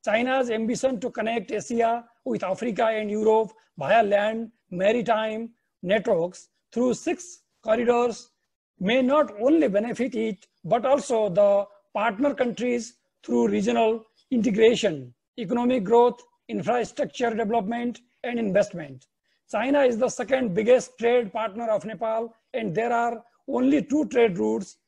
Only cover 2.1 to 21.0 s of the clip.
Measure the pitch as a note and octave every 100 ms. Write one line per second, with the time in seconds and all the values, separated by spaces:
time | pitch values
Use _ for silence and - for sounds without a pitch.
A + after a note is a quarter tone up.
2.1 | _ - A3 F#3 F#3 A#3+ G3 A3+ A3 G#3+
3.1 | G#3+ G#3+ A3 A3 - _ - C#3 A3 G#3
4.1 | G3+ G#3 A3+ A3+ _ _ F3 G3 A#3+ A3
5.1 | A3 A3 A3 A3+ _ _ _ F3 G#3+ A#3+
6.1 | F#3 F3 - - _ _ - B3 A3 -
7.1 | F4 - - _ _ A3 A3+ A#3 A#3+ A#3+
8.1 | G#3+ - _ _ _ _ _ F#3 B3 B3+
9.1 | D4 D4 - A#3+ D#4+ C#4 G3 A#3 A3 B3
10.1 | A3 A3 G3+ _ _ D#3+ A3+ B3+ C#4 -
11.1 | A#3 G#3 E3+ G3+ G3+ G3 _ _ - A3
12.1 | G3 C#4+ - B3 F#3+ B3 A#3+ A3+ _ _
13.1 | _ - A#3+ A#3 G#3 G3+ A#3+ A3+ A3+ -
14.1 | _ _ B3+ A#3 G3+ A3 A#3+ G#3 D3+ B2
15.1 | _ _ - G3 A#3+ A#3+ B3+ F#3 A#3 A#3+
16.1 | A#3+ - _ _ G#3 D#3 A#3+ G#3+ - D4
17.1 | - A#3 A3 G#3+ A#3 G3 A#3 A#3+ A3 _
18.1 | _ B3 A#3+ A3 F#3 G3+ E3+ D3 B2+ _
19.1 | _ _ _ _ G#3+ A#3+ C#4+ C4 A3+ B3
20.1 | - A3 C4 B3 F3 G#3+ B3 - _